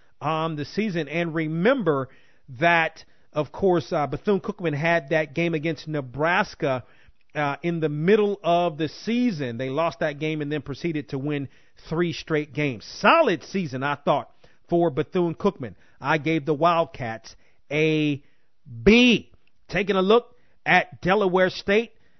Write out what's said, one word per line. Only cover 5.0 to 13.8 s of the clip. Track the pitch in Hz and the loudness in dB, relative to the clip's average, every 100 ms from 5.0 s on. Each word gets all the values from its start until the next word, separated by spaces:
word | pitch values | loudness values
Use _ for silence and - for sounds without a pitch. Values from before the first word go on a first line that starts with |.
| 143 | 0
that | 160 151 139 | -2 0 -2
game | 170 | -2
against | 160 160 151 156 | -2 -4 -6 -6
Nebraska, | 151 131 127 160 185 - - 143 131 - - - - - 151 | -6 -6 -2 0 0 -2 -4 -4 -4 -6 -20 -20 -20 -12 -6
uh, | 143 139 | -4 -4
in | 170 170 | -4 -2
the | 156 | -2
middle | 147 170 220 208 196 | 0 2 4 2 -2
of | 160 170 175 151 | 0 2 2 -2
the | 156 | -6
season. | - - 233 247 156 127 113 | -6 -4 0 0 -2 -6 -6
They | 131 | -4
lost | 139 165 - | -2 -2 -2
that | 156 143 | -4 -4
game | 156 156 | -4 -4
and | 143 | -4
then | 151 | -6
proceeded | - 135 175 151 135 | -6 -6 -6 -6 -6
to | 135 | -6
win | 143 143 135 - _ - - | -4 -4 -6 -12 _ -20 -6
three | 160 175 | -2 -2
straight | - - 151 151 | -4 -4 -4 -2
games. | 127 147 110 - - | -2 -2 -4 -10 0
Solid | 208 330 285 156 | 4 4 4 0
season, | - 196 160 127 | -4 -6 -4 -4